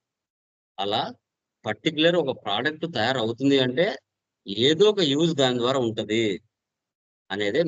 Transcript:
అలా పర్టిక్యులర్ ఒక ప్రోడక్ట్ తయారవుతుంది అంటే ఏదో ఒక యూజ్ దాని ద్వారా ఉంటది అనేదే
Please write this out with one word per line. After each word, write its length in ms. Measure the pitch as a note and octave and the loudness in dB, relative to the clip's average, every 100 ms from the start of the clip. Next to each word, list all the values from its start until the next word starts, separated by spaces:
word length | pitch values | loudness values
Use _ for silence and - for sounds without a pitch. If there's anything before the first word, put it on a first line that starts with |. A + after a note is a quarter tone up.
| _ _ _ _ _ _ _ - | _ _ _ _ _ _ _ -8
అలా 180 | G2+ A2+ G3+ - _ _ _ _ A2 | -4 -4 -4 -10 _ _ _ _ -8
పర్టిక్యులర్ 520 | G#2 D#3+ D#3 E3 F3 | -4 -4 2 2 2
ఒక 100 | C#3 - | -2 -6
ప్రోడక్ట్ 420 | G2+ G#2 C#3+ D#3 E3+ C3 | -4 -2 -4 -4 -6 -2
తయారవుతుంది 600 | A2+ C3 A2+ A#2 C3+ C#3 B2+ | -2 0 -2 0 2 4 2
అంటే 200 | C3 G3 - _ _ _ _ - G2+ C3 | 0 -2 -4 _ _ _ _ -10 0 0
ఏదో 180 | D#3+ G#3 | 4 4
ఒక 100 | G3+ D3+ | 4 0
యూజ్ 200 | C#3+ E3+ C#3 | 2 0 2
దాని 160 | C3 B2 | 0 2
ద్వారా 160 | A#2+ C3+ A#2 | 0 0 -2
ఉంటది 360 | A#2 G#2+ A2+ A2 F2 - _ _ _ _ _ _ _ _ | -4 -2 0 0 -2 -10 _ _ _ _ _ _ _ _
అనేదే 280 | G2 G#2 C3 | -4 -2 0